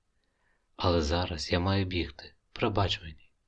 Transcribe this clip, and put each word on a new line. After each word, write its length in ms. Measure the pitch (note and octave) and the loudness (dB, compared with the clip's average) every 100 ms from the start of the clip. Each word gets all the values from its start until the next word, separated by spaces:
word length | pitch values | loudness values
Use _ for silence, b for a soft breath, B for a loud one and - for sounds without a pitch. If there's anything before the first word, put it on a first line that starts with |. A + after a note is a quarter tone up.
| _ _ _ _ _ _ _ - | _ _ _ _ _ _ _ -2
Але 260 | F#2+ E2+ | 2 2
зараз 500 | D2+ E2+ F2+ E2 - | 2 0 -2 -4 -2
я 80 | F2+ | 0
маю 260 | F#2 G2 F#2 | 2 2 0
бігти, 480 | F2+ E2 - - _ _ | -2 -4 -8 -18 _ _
пробач 480 | - A#2 G2+ F#2 - | -2 0 2 0 0
мені". 300 | D#2+ - - _ | -6 -16 -20 _